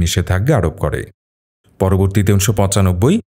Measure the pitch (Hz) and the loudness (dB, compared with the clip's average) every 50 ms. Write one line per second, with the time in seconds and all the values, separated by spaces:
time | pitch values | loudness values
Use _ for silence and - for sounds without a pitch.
0 | 85 85 - 92 85 - 92 92 107 143 160 113 82 78 - - - 76 - - | -2 -2 -2 -2 -2 -2 -2 -2 0 0 0 0 0 -2 -2 -4 -4 -4 -4 -6
1 | - - - _ _ _ _ _ _ _ _ _ _ _ _ - 95 95 95 92 | -8 -10 -16 _ _ _ _ _ _ _ _ _ _ _ _ -2 0 0 2 2
2 | 95 95 92 107 98 95 101 95 95 113 104 104 101 92 - 101 95 92 90 87 | 0 0 0 0 2 2 2 2 2 0 0 0 0 0 0 0 0 0 2 2
3 | 107 139 196 233 - | 2 2 0 0 -2